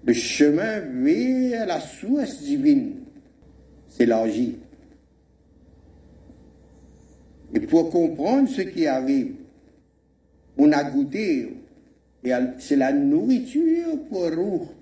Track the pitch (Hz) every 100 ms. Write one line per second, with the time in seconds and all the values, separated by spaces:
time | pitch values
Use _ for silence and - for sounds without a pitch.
0 | 123 113 - - 147 151 220 214 165 127
1 | 131 185 254 254 254 233 208 160 - -
2 | 196 285 233 - 143 143 135 139 117 -
3 | - - - _ - - - - - -
4 | 117 110 113 104 120 - - - - -
5 | _ _ _ _ _ _ - - - -
6 | - - - - - - - - - -
7 | - - - - - 113 - 160 165 175
8 | 165 151 160 269 269 - 185 - 156 131
9 | 131 139 117 - - _ _ _ _ _
10 | _ _ _ _ _ - 147 147 143 131
11 | 139 202 214 143 110 - - - _ _
12 | _ _ 127 123 127 - - 139 131 143
13 | 143 156 220 254 - 285 320 330 339 302
14 | - 196 170 160 196 180 - -